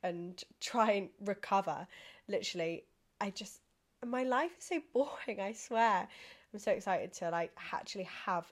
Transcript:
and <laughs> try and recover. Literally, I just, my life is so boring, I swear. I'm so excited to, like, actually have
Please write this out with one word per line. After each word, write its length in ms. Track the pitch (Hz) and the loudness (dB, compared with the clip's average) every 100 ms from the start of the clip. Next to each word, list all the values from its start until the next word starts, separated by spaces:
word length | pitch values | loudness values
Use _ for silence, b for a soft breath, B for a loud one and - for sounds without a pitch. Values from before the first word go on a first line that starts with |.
and 360 | 185 175 175 180 - | -4 -2 -6 -10 -14
<laughs> 80 | _ | _
try 320 | - 240 220 | 0 4 6
and 160 | 202 185 - | 4 0 -4
recover. 640 | 208 190 - 196 190 151 180 B B B - | -4 -4 2 4 4 -2 -6 B B B -4
Literally, 560 | - - 175 165 170 - _ _ - | -2 -2 -2 -2 -2 -8 _ _ -6
I 100 | 202 | -4
just, 300 | 190 202 - _ _ _ _ 240 | -4 -10 -14 _ _ _ _ -4
my 160 | 247 | 0
life 300 | 262 254 339 - | 2 2 2 -2
is 60 | |
so 160 | - 339 - | -4 -4 0
boring, 480 | 240 285 - - 196 | 2 2 -2 -6 -4
I 120 | 196 | -4
swear. 560 | 220 - 226 226 190 214 B B B B | -6 -2 4 6 4 2 B B B B
I'm 60 | 208 | -4
so 140 | - | 0
excited 400 | 196 196 180 135 | 2 2 0 0
to, 160 | - 170 | -4 -2
like, 220 | 170 165 - - | 0 -2 -6 -6
actually 360 | - - 202 185 - | -6 -6 -8 -8 -6
have 260 | - 175 165 | -2 -2 -2